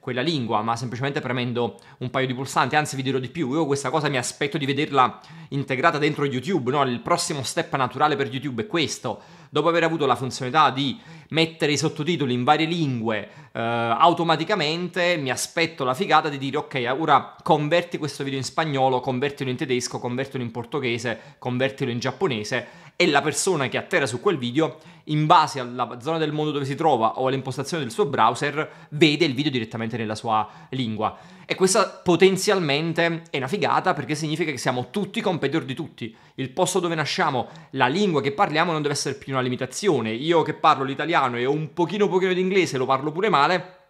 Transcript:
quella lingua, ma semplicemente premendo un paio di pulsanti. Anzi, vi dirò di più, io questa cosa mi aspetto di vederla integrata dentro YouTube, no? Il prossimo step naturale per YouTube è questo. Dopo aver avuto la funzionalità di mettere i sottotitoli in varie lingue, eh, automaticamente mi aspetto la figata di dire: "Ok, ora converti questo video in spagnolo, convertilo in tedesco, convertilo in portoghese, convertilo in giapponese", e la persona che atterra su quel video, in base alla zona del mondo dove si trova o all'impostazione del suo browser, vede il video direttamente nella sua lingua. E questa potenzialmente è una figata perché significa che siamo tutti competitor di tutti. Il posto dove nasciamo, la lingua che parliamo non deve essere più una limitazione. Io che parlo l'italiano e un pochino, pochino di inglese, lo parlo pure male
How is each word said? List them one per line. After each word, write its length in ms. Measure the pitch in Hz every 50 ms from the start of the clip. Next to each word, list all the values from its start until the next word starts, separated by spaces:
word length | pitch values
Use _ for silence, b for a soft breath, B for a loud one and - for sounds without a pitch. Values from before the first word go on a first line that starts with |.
| -
quella 160 | 131 120 123
lingua, 400 | 127 165 165 143 120 107 117 107
ma 160 | 110 113 117
semplicemente 440 | 117 131 120 117 113 127 143 139 147
premendo 580 | 123 123 123 131 120 127 120 120 120 117 117 B B B B B
un 100 | 127 123
paio 160 | - 135 131
di 80 | 127 127
pulsanti. 420 | 120 135 127 - 170 147 127 147
Anzi, 180 | 151 151 131 -
vi 60 | 135
dirò 180 | 135 135 139 131
di 120 | 127 113
più, 200 | - 165 156 120 131
io 100 | 160 160
questa 240 | 135 139 131 135 127
cosa 220 | 135 160 143 147
mi 80 | 143 127
aspetto 400 | 120 - - - 151 143 - -
di 80 | 143
vederla 520 | 131 139 143 151 151 139 135 127 113 - - B B B B B B
integrata 480 | - 143 135 - 135 127 131 170 151
dentro 300 | 143 147 147 147 - 143
YouTube, 440 | 139 120 127 120 156 202 151 123 120
no? 120 | 135 147
Il 180 | 139 127 120 113
prossimo 420 | - - 175 - - - 165 139
step 320 | 120 - - 175 160 - -
naturale 400 | 139 131 117 - 127 147 151 147
per 120 | 139 139
YouTube 380 | 120 123 135 117 147 123 113 107
è 20 |
questo. 520 | - - 170 151 120 - - - 123 101 B B B B B B B
Dopo 200 | - 147 151 170
aver 160 | 165 170 165
avuto 200 | 165 160 160 147
la 120 | 131 120
funzionalità 520 | 113 131 127 - - 135 123 127 156 151 135
di 300 | 123 135 143 139 - B B B B B B B
mettere 440 | 139 156 165 160 165 - 165 147
i 60 | 147 139
sottotitoli 560 | 151 156 156 - 147 156 180 139 143 127 123
in 100 | 123 123
varie 220 | 143 151 156 160
lingue, 640 | 160 170 175 160 139 127 117 110 113 110 104 98 B B B B B
eh, 80 | _ -
automaticamente 1600 | 117 117 117 120 117 117 117 - 156 175 170 165 170 165 160 147 160 160 214 190 151 147 160 170 180 175 - 190 175 175 180
mi 140 | 165 139 131
aspetto 540 | 123 120 - - - 170 165 165 165 - 147
la 100 | 123 127
figata 340 | 135 202 - 156 156 156 156
di 80 | 143
dire: 220 | 139 135 139 139 151
"Ok, 360 | 147 - - 135 120 117 135 143
ora 380 | 160 151 143 123 101 - - -
converti 540 | - - 165 151 147 147 160 175 170 175 -
questo 280 | - 143 143 - - 143
video 140 | 139 135 135
in 60 | 127
spagnolo, 560 | - - - 160 160 143 135 131 131 131 123
convertilo 480 | 127 139 127 127 135 143 139 - 139 127
in 80 | 127
tedesco, 440 | 123 165 131 127 123 123 - - 120
convertilo 420 | - 123 120 127 131 131 - 135
in 80 | 123 117
portoghese, 840 | 113 120 113 - - 147 127 120 117 110 107 123 110 113 - - - _
convertilo 520 | - 127 123 123 135 135 135 - 143 120
in 100 | 117 120
giapponese", 680 | 107 131 123 - 196 180 127 107 107 - 131 123 - B B B B B B
e 100 | _ 180
la 160 | 165 143 143
persona 460 | 139 151 143 - - 196 180 156 135 117
che 100 | - 123
atterra 280 | 117 - 202 170 143
su 140 | 120 120 120
quel 180 | - 202 185 143
video, 400 | 120 120 120 147 160 151 - B B B B B B
in 220 | - 151 151 156
base 340 | 156 180 170 156 127 131 139
alla 380 | 123 120 120 127 123 113 123 120
zona 180 | 113 151 165 160
del 140 | 160 151
mondo 180 | 151 151 151 151
dove 140 | 147 143 139
si 100 | 131 139
trova 460 | 139 160 160 143 113 113 110 - -
o 80 | 131 131
all'impostazione 560 | 135 135 135 135 123 147 135 - - 165 139
del 80 | 117
suo 140 | 110 - 208
browser, 840 | - 123 113 110 113 123 - 147 147 139 147 151 - - - - _
vede 340 | 151 147 170 156 147 147 175
il 100 | 156 127
video 180 | 123 147 151
direttamente 440 | 131 123 110 110 - 113 113 113 113
nella 180 | 117 113 104 107
sua 320 | 107 - 117 110 107 104 B B B B B
lingua. 460 | - 131 127 110 110 104 107 101 B B B B B B B
E 80 | B -
questa 300 | - 185 185 - 226 190
potenzialmente 1400 | - - - - 185 170 160 190 190 190 185 - - 202 190 175 147 139 147 160 165 160 175 170 170 170 160 165 -
è 60 | -
una 120 | 143 127 127
figata 440 | 143 208 147 120 123 151 160 185
perché 220 | 180 147 131 113 151
significa 360 | 143 160 151 156 151 175 151
che 60 | 143
siamo 320 | 117 - 143 127 123 120 -
tutti 300 | - 208 202 - - 233
competitor 440 | 220 208 180 143 - 175 160 160 127
di 100 | 127 135
tutti. 420 | - 160 - - - 123 110 B B B B B
Il 140 | - 135 127
posto 300 | - - 180 175 - 196
dove 140 | 175 175 165
nasciamo, 540 | 160 - - - - 180 156 139 123 110 B B B B B
la 160 | - 131 131
lingua 360 | 127 143 196 208 202 160 139
che 100 | 117 143
parliamo 400 | 139 - - 139 147 156 170 180
non 80 | 160 156
deve 140 | 147 143 147
essere 220 | 139 - 147 131
più 180 | - - - 135
una 80 | 131
limitazione. 720 | 127 127 123 123 127 123 - - 208 202 165 123 113 110
Io 280 | 110 117 143 160 170 165
che 140 | 147 151 151
parlo 300 | - - 160 147 131 135
l'italiano 520 | 131 139 135 147 156 170 160 139 127 120
e 80 | 120 123
un 300 | 131 143 156 156 147 -
pochino, 340 | - 175 160 185 208 208 185
pochino 240 | 165 185 180 190
di 80 | 185 175
inglese, 380 | 185 190 190 196 170 135 135 131
lo 80 | 127
parlo 260 | 120 135 131 135 156
pure 160 | 143 165 196 220
male 500 | 170 139 143 156 185 175 - - - - _